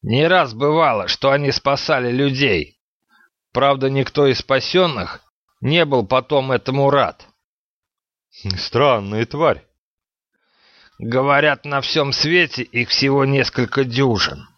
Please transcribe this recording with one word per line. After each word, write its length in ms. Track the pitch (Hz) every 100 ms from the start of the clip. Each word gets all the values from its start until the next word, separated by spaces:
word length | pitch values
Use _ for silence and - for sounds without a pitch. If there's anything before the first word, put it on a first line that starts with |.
«Не 240 | 104 123 160
раз 280 | 185 139
бывало, 520 | 110 143 156 156 110 90
что 240 | - 135
они 220 | 139 143
спасали 580 | - 139 139 - 139 123
людей. 720 | 127 139 131 139 90 - _ _ _ _ _ _ _ _
Правда, 380 | 120 139 139 135
никто 360 | 135 127 - 139
из 120 | 120
спасенных 800 | - 135 - 185 180 120 87 - _ _ _ _
не 240 | 120 165
был 200 | 156 131
потом 460 | 98 131 127 143 131
этому 400 | 123 - 135 139
рад». 380 | 139 95 - - _ _ _ _ _ _ _ _ _ _ - 98 90
«Странная 680 | - 120 143 117 98 107 117
тварь». 380 | 147 160 95 _ _ _ _ _ _ _ _ _ _ _ _ _ _
Говорят, 680 | 117 123 139 143 151 139 147
на 160 | 139
всем 300 | - 160 139
свете 500 | 127 151 180 160 -
их 260 | - 123 113
всего 380 | - 139 139 135
несколько 580 | 139 127 - 120 139
дюжин. 640 | 131 120 135 104 - 69 -